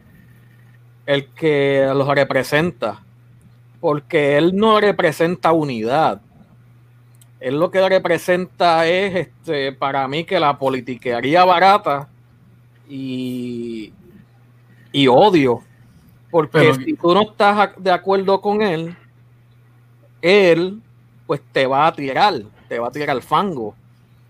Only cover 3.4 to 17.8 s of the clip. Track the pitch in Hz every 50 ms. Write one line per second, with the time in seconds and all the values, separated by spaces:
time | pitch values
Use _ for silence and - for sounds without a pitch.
3.4 | - - _ _ _ _ _ _ - 160 147 147 - - - 156 143 139 143 147
4.4 | 160 175 185 196 214 220 214 214 202 202 190 - 202 156 143 - 165 165 180 -
5.4 | - 165 165 165 151 143 127 113 110 113 131 156 160 127 101 98 - _ _ -
6.4 | - _ _ - _ _ _ _ _ _ _ _ _ _ _ _ _ _ _ -
7.4 | 131 131 135 147 170 180 - 185 190 190 190 185 185 175 170 160 - - 180 180
8.4 | 180 - _ - 190 175 165 165 165 165 175 185 202 196 175 185 139 - - _
9.4 | - 165 156 143 135 135 131 - 147 139 139 139 135 131 139 160 165 - 190 175
10.4 | 156 147 143 - 135 135 131 131 123 - 127 123 - 127 120 117 123 131 156 180
11.4 | 180 185 180 170 185 196 202 208 202 165 143 139 143 - _ _ _ _ _ _
12.4 | _ _ _ _ _ _ _ _ _ - 139 135 135 131 127 127 127 127 127 123
13.4 | 123 123 120 117 117 117 113 110 107 - - - - - - - - _ _ _
14.4 | _ _ _ _ _ _ _ _ _ _ - 143 139 127 120 139 190 214 185 160
15.4 | 139 127 117 113 - _ _ _ _ _ _ _ _ _ - _ _ _ - 170
16.4 | 151 - - 160 160 156 139 131 131 160 151 - - 170 175 196 214 214 - -
17.4 | 214 202 208 214 202 190 - -